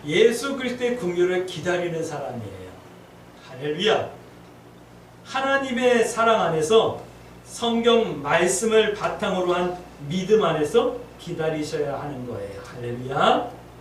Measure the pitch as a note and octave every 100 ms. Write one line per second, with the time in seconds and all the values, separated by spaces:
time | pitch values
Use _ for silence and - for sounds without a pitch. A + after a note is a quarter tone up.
0 | D3 F3+ A#3 A#3 C#4 B3+ B3+ B3 B3 A#3+
1 | F3+ F3 F3+ F3+ F#3 D#3+ F3+ F3+ E3+ D#3+
2 | D3+ C#3+ C3+ A#2+ G2+ F#2 F#2 - - -
3 | - - - - - B2+ D3 D#3+ G#3 -
4 | - - - - - - - - - -
5 | - - - C4 C4+ C4+ C4 A#3+ B3 A#3
6 | - F3+ F#3+ - E3+ D#3+ D3+ A3 - -
7 | - - - - - - A#3 A#3 A#3 A3+
8 | F3+ C#3+ D3 E3 F3+ - A3 A3 G#3 -
9 | E3 - G3+ F#3 F3 F3+ F3+ - - -
10 | C#3+ F#3 F#3+ G#3+ E3+ D3+ D3+ A#3 - -
11 | - - E3+ E3 D#3+ D#3 D3+ D#3 C#3+ C#3
12 | C#3+ B2+ A#2+ G2+ - - - B2+ A#2+ A#2+
13 | B2+ - - - - - - -